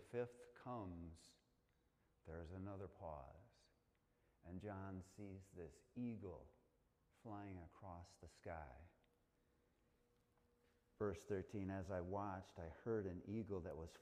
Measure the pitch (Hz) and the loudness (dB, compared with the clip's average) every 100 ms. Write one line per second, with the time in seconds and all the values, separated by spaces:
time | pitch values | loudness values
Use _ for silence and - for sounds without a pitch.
0 | - 120 120 - - - 127 120 92 85 | 0 2 2 -2 -14 -10 -4 -2 0 -2
1 | 85 82 - - _ _ _ _ _ _ | -4 -8 -14 -20 _ _ _ _ _ _
2 | - - - 80 82 92 95 98 95 - | -20 -16 -4 -2 -2 -2 -2 -2 -4 -4
3 | 85 73 69 78 110 - - _ _ _ | -4 -4 -6 -10 -16 -20 -20 _ _ _
4 | _ _ - _ 85 92 104 95 98 95 | _ _ -20 _ -4 -2 0 -2 0 -2
5 | 90 - 101 95 92 87 82 - - 123 | -4 -6 -6 -6 -8 -6 -6 -8 -8 0
6 | 120 110 98 73 - - - _ _ _ | 0 2 -2 -4 -8 -16 -20 _ _ _
7 | _ - 117 101 101 92 85 - 98 87 | _ -12 -6 -4 -2 -2 -4 -8 -6 -4
8 | 87 - 82 - 98 82 73 64 82 - | -6 -10 -14 -8 -4 -2 -4 -8 -14 -18
9 | - _ _ _ _ _ _ _ _ - | -20 _ _ _ _ _ _ _ _ -20
10 | _ - _ - - - - - - - | _ -20 _ -20 -20 -20 -20 -20 -20 4
11 | 104 95 - 98 92 107 95 98 87 92 | 4 4 4 2 4 2 2 2 4 4
12 | 87 101 101 92 92 - 82 - 117 113 | 4 4 4 0 -4 -4 -4 -2 4 6
13 | 95 87 - 110 98 98 82 73 82 - | 6 2 2 2 4 2 2 0 -2 -6